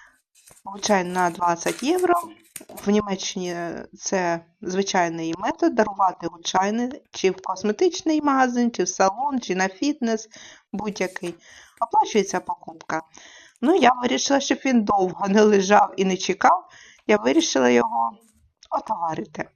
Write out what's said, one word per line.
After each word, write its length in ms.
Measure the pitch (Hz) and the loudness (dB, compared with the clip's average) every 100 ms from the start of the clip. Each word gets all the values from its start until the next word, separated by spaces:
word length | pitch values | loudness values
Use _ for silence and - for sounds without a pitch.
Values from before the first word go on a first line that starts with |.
| - _ _ _ _ - | -20 _ _ _ _ -20
Гудшайн 500 | 196 196 208 196 175 | -16 -10 0 0 0
на 160 | 180 180 | 0 -2
двадцять 540 | 175 175 170 - 170 | 0 -2 0 -2 -4
євро. 320 | 262 359 359 349 - - _ - - - 202 | -2 0 2 0 -2 -16 _ -20 -18 -8 0
В 40 | |
Німеччині 640 | 208 202 190 - 190 180 170 170 - - - | 0 0 -6 -6 -6 -6 -6 -8 -10 -14 -12
це 480 | - 196 175 170 165 _ | -4 -2 -2 -4 -6 _
звичайний 720 | 175 185 196 190 170 165 165 170 | -6 -4 -2 0 0 -2 -6 -6
метод 380 | 220 320 339 233 | -6 0 0 2
дарувати 520 | 214 196 185 - 165 | 0 2 0 0 -10
гудшайни 720 | 165 - 190 196 226 247 277 _ | -10 -4 0 0 -2 -4 -8 _
чи 200 | - 190 | -2 -2
в 100 | 185 | -2
косметичний 800 | - 185 208 214 359 339 320 302 | -8 -6 -4 0 0 0 -2 0
магазин, 500 | 294 269 254 240 233 | 2 2 2 2 0
чи 120 | 233 | 0
в 60 | 180 | -4
салон, 500 | - 190 202 285 262 | 2 0 0 -4 -4
чи 140 | - 185 | -4 -2
на 120 | 190 | -2
фітнес, 640 | 190 285 294 226 220 - - - - _ | -2 -4 -2 -2 -2 -6 -20 -20 -20 _
будь-який. 640 | 196 196 196 185 - 175 170 - - - - | -8 -8 -4 -6 -6 -10 -12 -20 -20 -20 -8
Оплачується 580 | 339 427 427 220 190 185 | -2 0 2 0 0 -4
покупка. 640 | 180 175 - 165 - 160 - - - - - - | -6 -10 -10 -18 -8 -8 -8 -20 -20 -20 -20 -4
Ну, 140 | 247 370 | 2 4
я 160 | 247 247 | 4 4
вирішила, 380 | 247 262 - 277 | 0 -2 0 0
щоб 180 | 269 269 269 | 0 -2 2
він 180 | 247 | 2
довго 440 | 208 208 185 165 202 | 2 0 0 -2 0
не 140 | 208 | 4
лежав 520 | 214 202 190 208 196 190 | 6 4 6 4 4 0
і 80 | 190 | -2
не 120 | 185 | -2
чекав. 520 | - 180 - 247 - - - _ - | -4 2 2 2 -2 -20 -20 _ 0
Я 100 | 214 | 2
вирішила 520 | 226 302 - 269 247 | 4 2 2 2 6
його 480 | 240 233 233 233 208 _ _ _ _ - | 6 4 0 -2 -4 _ _ _ _ -8
отоварити. 800 | - - 202 165 156 214 - - | -8 -6 -6 -4 -6 -8 -10 -12